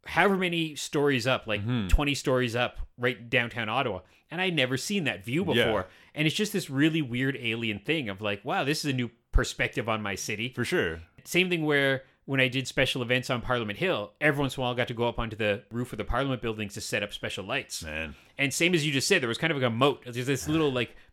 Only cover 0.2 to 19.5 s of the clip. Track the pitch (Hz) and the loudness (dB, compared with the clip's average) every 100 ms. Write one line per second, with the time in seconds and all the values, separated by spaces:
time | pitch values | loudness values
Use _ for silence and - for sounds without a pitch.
0.2 | 196 190 185 170 160 143 - 151 143 131 | 4 4 2 0 -2 -4 -4 2 2 2
1.2 | 117 120 - 104 104 123 95 - 143 135 | 2 0 0 -2 0 -2 4 4 4 -2
2.2 | - 127 123 117 123 - - - 123 123 | 0 2 2 0 -2 -4 -12 -4 -4 -4
3.2 | 120 123 120 120 107 120 127 90 - _ | -2 0 0 -4 -2 0 0 -4 -8 _
4.2 | - 165 185 160 127 131 - 202 139 92 | -12 -4 -2 0 0 0 -2 -2 -2 -4
5.2 | 101 143 202 120 107 104 92 - - 143 | -4 -2 2 2 4 2 -2 -10 -16 0
6.2 | 156 147 208 190 - 135 160 160 135 120 | 0 2 -2 -2 -2 2 4 2 -2 0
7.2 | 135 127 117 113 117 104 - 160 113 95 | 0 0 -2 -2 0 -2 -2 -2 -2 -4
8.2 | 107 101 131 185 139 151 147 131 120 _ | -2 -4 -2 -2 0 0 0 0 -2 _
9.2 | _ 143 123 - 120 - 113 107 104 95 | _ 0 0 0 -2 -2 -2 -2 -2 -4
10.2 | - 104 120 - 120 180 92 82 - - | -4 -4 -6 -4 -2 0 0 -2 -12 -20
11.2 | - 175 185 175 151 143 139 131 - _ | -2 0 2 2 2 4 4 0 -4 _
12.2 | - 135 131 127 127 - 131 139 117 127 | -4 2 2 2 -4 0 0 0 0 0
13.2 | 123 123 113 123 107 101 185 127 104 - | 2 -2 0 -2 -2 -2 0 0 -4 0
14.2 | 151 143 135 - 127 123 120 113 120 117 | 0 2 0 -2 -2 0 -2 0 -2 0
15.2 | 117 107 107 101 - 117 123 107 101 120 | -4 0 0 0 -2 -6 -6 -6 -2 0
16.2 | 139 127 117 107 104 110 - 113 101 - | 0 -2 -2 -4 -6 -8 -4 -4 -4 -6
17.2 | 110 - 95 135 - - 80 78 80 - | -8 -8 -4 -6 -6 -10 -8 -6 -6 -10
18.2 | - - 139 - 170 175 151 135 - 190 | -18 -4 -2 2 2 4 2 0 4 2
19.2 | 123 113 160 | 2 0 0